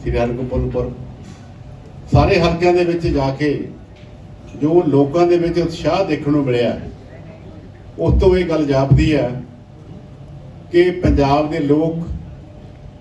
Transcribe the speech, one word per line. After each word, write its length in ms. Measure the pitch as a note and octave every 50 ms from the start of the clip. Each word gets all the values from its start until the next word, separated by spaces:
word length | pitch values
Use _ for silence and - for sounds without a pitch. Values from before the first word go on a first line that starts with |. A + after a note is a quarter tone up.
| -
ਸ੍ਰੀ 160 | B2 A#2+ A#2+
ਹਰਗੋਬਿੰਦਪੁਰ। 720 | A#2+ A#2+ A#2+ B2 B2+ B2+ B2+ B2+ B2+ B2+ B2 B2 B2 B2 B2 - - - - - - - - - - - - - - - - - - - - - - - -
ਸਾਰੇ 280 | C3+ D3 F3+ G3 F3
ਹਲਕਿਆਂ 320 | E3 E3+ E3 E3+ F3+ F3 F3
ਦੇ 120 | F3+ F3
ਵਿੱਚ 220 | E3+ E3+ E3+ -
ਜਾ 220 | E3+ D3 C#3 C3+ C3+
ਕੇ 380 | C3+ - D3+ D3 C3+ A2+ F#2 F#2 - - - - - - - - - - - - - - - - - - C#3+
ਜੋ 200 | D#3 E3+ F3 D#3+
ਲੋਕਾਂ 400 | D3 C3+ C#3 C#3+ C#3 D3+ F3 F3
ਦੇ 120 | F3 F3 E3+
ਵਿੱਚ 200 | E3 - - E3+
ਉਤਸ਼ਾਹ 460 | E3 - - - - D3+ E3+ F#3 G3
ਦੇਖਣ 280 | E3 D3+ C3+ - C#3+ D3
ਨੂੰ 120 | D3 C3+
ਮਿਲਿਆ, 360 | B2+ A#2+ A#2+ A#2+ A2 - - - - - - - - - - - - - - - - - - - - - - - - - -
ਉਸ 220 | E3 D#3+ - F3+
ਤੋਂ 160 | G3 F#3 F3+
ਇਹ 80 | F3+ F3
ਗੱਲ 220 | D#3+ D#3+ D#3 D3+
ਜਾਪਦੀ 480 | C#3 C3+ C3+ C#3 C#3 C3 C3+ D#3+ D#3+ D3+
ਹੈ 280 | C#3 B2 B2 B2 C3+ - - - - - - - - - - - - - - - - - - - - - - - - - - F3
ਕਿ 180 | F3 F3+ F3+
ਪੰਜਾਬ 600 | F3 - - D3+ C#3 C#3 C#3 C#3 C#3+ D3+ D3+ D3+
ਦੇ 80 | D#3+ E3
ਲੋਕ 400 | C#3+ C#3 D3 D#3 E3 E3 E3 E3 E3 - - - - - - - - - - - - - - - - - - -